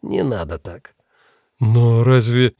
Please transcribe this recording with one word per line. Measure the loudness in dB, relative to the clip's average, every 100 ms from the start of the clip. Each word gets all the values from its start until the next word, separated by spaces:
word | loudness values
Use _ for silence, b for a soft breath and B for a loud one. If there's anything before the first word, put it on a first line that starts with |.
не | -8 -4
надо | -4 -6 -8 -12
так». | -14 -20 -20 _ _ _ _ _ _ _
«Но | 0 2 2 2
разве | 2 2 2 0 0